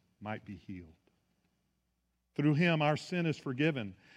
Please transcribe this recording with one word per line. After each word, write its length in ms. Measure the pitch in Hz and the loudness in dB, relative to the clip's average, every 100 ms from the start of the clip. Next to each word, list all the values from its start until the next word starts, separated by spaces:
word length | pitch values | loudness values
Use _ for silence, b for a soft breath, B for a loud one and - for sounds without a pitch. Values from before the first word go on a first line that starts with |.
| _ _ | _ _
might 240 | 101 110 | -10 -10
be 120 | 107 90 | -12 -16
healed. 380 | - 92 82 82 _ _ _ _ _ _ _ _ _ _ _ _ _ | -14 -14 -16 -20 _ _ _ _ _ _ _ _ _ _ _ _ _
Through 200 | - 147 | 0 2
him, 280 | 147 175 160 | 4 4 4
our 140 | 151 151 | 2 0
sin 280 | - 180 | -2 -2
is 140 | 165 143 | -2 -2
forgiven, 580 | 143 127 156 135 101 92 b | -4 -2 0 -2 -6 -12 b